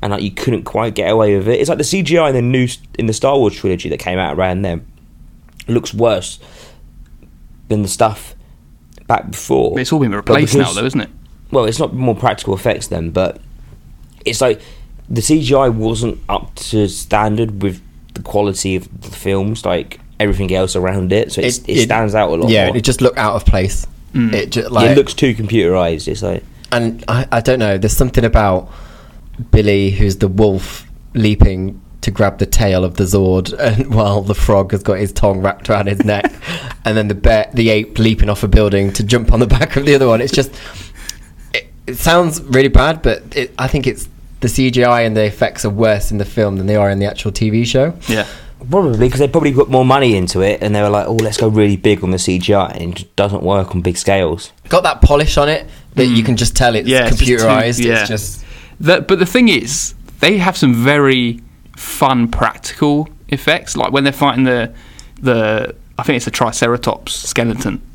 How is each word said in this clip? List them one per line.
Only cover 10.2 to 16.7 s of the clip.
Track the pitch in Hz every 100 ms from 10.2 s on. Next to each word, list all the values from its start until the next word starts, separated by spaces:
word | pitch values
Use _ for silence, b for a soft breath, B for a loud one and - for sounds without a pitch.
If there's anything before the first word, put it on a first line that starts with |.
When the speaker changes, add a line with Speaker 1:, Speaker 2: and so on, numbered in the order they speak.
| - 139 151
Speaker 1:
because | 139 135
Speaker 2:
now, | 90
though, | 123
isn't | 131
it? | 104 - - - -
Speaker 1:
Well, | 139
it's | 110 117
not | 156
more | 123 127
practical | 104 120 107 -
effects | 95 117 104 -
then, | 87 82
but | 80 92 - - - - - - - - -
it's | - 113
like | 127 - B B B - -
the | 117
C | 110 156
G | 127
I | 135 131
wasn't | 113 110 113 117 - -
up | 101 - -
to | -